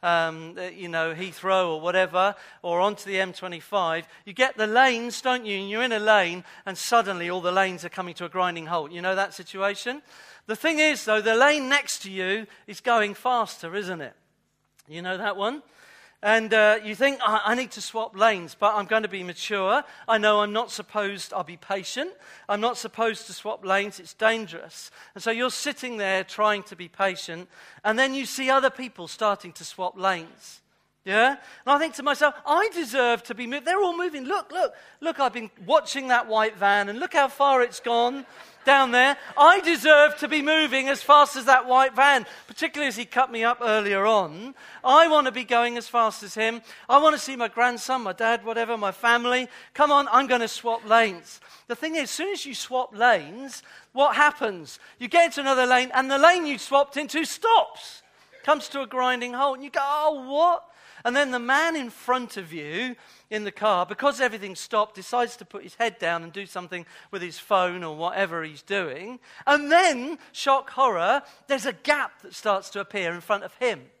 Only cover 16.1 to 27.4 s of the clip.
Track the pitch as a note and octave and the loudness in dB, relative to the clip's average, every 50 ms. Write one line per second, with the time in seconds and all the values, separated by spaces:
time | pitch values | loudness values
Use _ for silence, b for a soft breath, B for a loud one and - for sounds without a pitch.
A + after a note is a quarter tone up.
16.1 | b b - G3+ A3 A3+ A3 A3 A3+ A3 G#3+ G#3+ G#3+ A3+ G#3+ G#3+ G#3+ - B3 C#4 | b b 0 2 2 2 2 2 4 4 6 6 4 2 0 -8 -4 0 0 0
17.1 | C#4 C4 B3 G#3+ G#3+ G#3+ G3 G#3 A3+ B3 B3+ G#3+ - A3 F#3+ - - A3 G#3+ - | 0 0 0 0 0 2 2 0 0 0 -2 -6 -8 -14 -14 -10 -6 -6 -8 -8
18.1 | - F#3+ G#3+ A3+ G#3+ F#3 E3+ D#3 - _ G#3 G3+ G#3+ G#3+ G3+ F3+ A3 A3 A3 G3+ | -2 2 2 2 2 0 -6 -12 -8 _ 0 0 0 0 -2 0 0 0 0 -2
19.1 | F#3 G3 F#3 F3+ E3+ - - - G#3+ G3+ F#3+ F#3 G#3 C#4 C#4+ B B B B B | -8 -8 -10 -10 -10 -10 -8 -6 -4 -2 0 0 0 0 -2 B B B B B
20.1 | A3+ A3 G#3 G#3+ G#3+ G#3 G#3 G#3 G#3 A3 A#3+ G#3 - - G#3+ _ - G#3+ G#3 G3 | 0 2 4 4 4 2 2 0 -2 -4 -4 -4 -8 -14 -14 _ -4 -4 -4 -4
21.1 | G3+ F#3+ - - - G3+ F3 C#3+ F3 E3 - - G3 G3 F#3 - - B3 C#4 F#4 | -6 -8 -12 -10 -8 -8 -8 -8 -12 -20 -8 -8 -8 -6 -6 -8 -8 -8 -8 -8
22.1 | - B B B B B B B G3+ G#3 G#3+ A#3+ A#3+ - - A#3 _ - A3+ A3+ | -10 B B B B B B B -4 -2 0 -2 -2 -4 -10 -12 _ -2 -2 -2
23.1 | A3 - - - F3+ - - G#3 A3 - F#3 F#3+ G3 G3 G3+ G#3 - - E3+ D#3+ | -2 -4 -12 -16 -18 -12 -10 -10 -10 -8 -2 0 0 0 0 -2 -8 -14 -20 -20
24.1 | - _ A3 A3 A3+ A3+ A3 F3 E3 - - - - - - - B B B B | -10 _ 0 0 0 0 -6 -10 -14 -16 -16 -16 -18 -20 -20 -20 B B B B
25.1 | B G3+ E3+ A3+ A3+ A3+ B3 B3+ A#3 - - C#4+ C#4 - - B3+ A#3+ A3 G3+ F#3+ | B -8 -4 -4 -2 0 -2 -4 -4 -4 -6 -6 -6 -6 -10 -10 -8 -6 -4 -2
26.1 | F#3+ F#3+ F#3 - - - G#3+ G#3+ G#3 G3+ F#3+ - G3 E3 F3+ E3 _ - G3 G3 | -2 -2 -4 -6 -4 0 0 0 0 0 -4 -12 -18 -18 -18 -20 _ -2 -2 -2
27.1 | F#3 F#3 - - E3 E3 | -2 -4 -10 -12 -12 -14